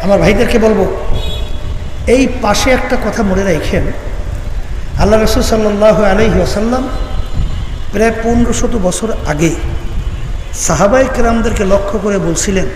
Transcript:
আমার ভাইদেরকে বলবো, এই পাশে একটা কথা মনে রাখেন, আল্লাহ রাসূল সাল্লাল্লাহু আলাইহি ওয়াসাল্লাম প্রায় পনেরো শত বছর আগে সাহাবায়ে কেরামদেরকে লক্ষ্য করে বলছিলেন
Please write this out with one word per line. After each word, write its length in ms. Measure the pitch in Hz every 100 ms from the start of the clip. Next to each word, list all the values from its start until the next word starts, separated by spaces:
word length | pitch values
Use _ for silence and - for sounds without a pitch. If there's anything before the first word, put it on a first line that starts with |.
আমার 160 | 190 196
ভাইদেরকে 400 | 170 214 233 233
বলবো, 380 | 220 202 180 - - - - - - - - - - - -
এই 200 | 247 262 -
পাশে 300 | - 202 269
একটা 240 | 254 254 247
কথা 280 | 220 196
মনে 300 | 202 185 196
রাখেন, 300 | 156 - 185 143 - - - - - - - - - - -
আল্লাহ 200 | 180 214
রাসূল 240 | 220 254
সাল্লাল্লাহু 600 | 233 226 208 202 214 208
আলাইহি 320 | 208 196 208 180
ওয়াসাল্লাম 540 | 175 202 220 254 262 - - - - - - - - - -
প্রায় 200 | 202 226 226
পনেরো 300 | 226 233 240
শত 240 | - 233 220
বছর 300 | 180 180 214 208 -
আগে 280 | 147 160 113 - - - - - - - - -
সাহাবায়ে 520 | - - 156 202 254 269 220
কেরামদেরকে 480 | 233 233 220 -
লক্ষ্য 360 | 196 202 202 214
করে 180 | 202 202
বলছিলেন 480 | 170 160 - 190 175